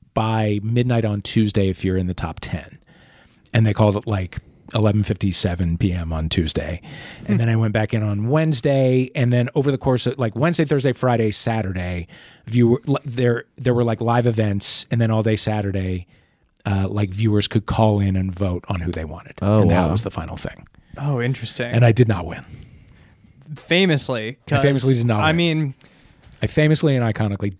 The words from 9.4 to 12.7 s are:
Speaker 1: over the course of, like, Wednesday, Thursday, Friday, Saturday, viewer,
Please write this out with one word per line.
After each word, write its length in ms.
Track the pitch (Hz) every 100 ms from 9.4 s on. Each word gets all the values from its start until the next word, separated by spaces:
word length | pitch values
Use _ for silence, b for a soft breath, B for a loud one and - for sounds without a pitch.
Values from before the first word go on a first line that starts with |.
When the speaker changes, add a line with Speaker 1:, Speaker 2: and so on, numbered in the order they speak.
| 120 151
Speaker 1:
over 160 | 139
the 60 | 135
course 260 | 135 127 127
of, 100 | 131
like, 160 | 117 113
Wednesday, 300 | 156 170 151
Thursday, 280 | 147 131
Friday, 380 | 123 127 117 110
Saturday, 760 | - - 110 95 92 90 87 85 B B B -
viewer, 340 | 120 117